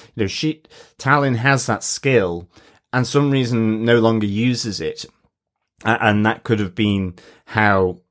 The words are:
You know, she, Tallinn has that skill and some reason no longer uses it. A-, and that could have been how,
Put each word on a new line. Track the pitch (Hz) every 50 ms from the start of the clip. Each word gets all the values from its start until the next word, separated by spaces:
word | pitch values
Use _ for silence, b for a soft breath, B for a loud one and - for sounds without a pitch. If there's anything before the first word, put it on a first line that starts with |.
| B B B
You | - 110
know, | 95
she, | - - - 156 156 - _ _ B B B B B B
Tallinn | - 135 139 147 143 135 123 113
has | 120 139 139 131 - -
that | 113 101 -
skill | - - - - 139 135 117 98 90 85 87 92 - b b b b b b b b
and | - 127 123 117
some | - 143 143 143
reason | 139 135 127 113 120 113 113 110 110 110 113
no | 117 117 120
longer | 113 113 113 113 107
uses | 104 101 104 117 127 123 117 - 113 98 85
it. | 80 78 78 - - - _ _ _ _ _ _ _ _ _ _ _ _ _ _ -
A-, | 110 113 -
and | - 110 104 104 104
that | 107 113 - -
could | - 117 107
have | 104 92 87
been | - 110 104 101 98 95 92 90 B B B B B B
how, | B - 110 107 104 101 98 95 90 90 90 _ _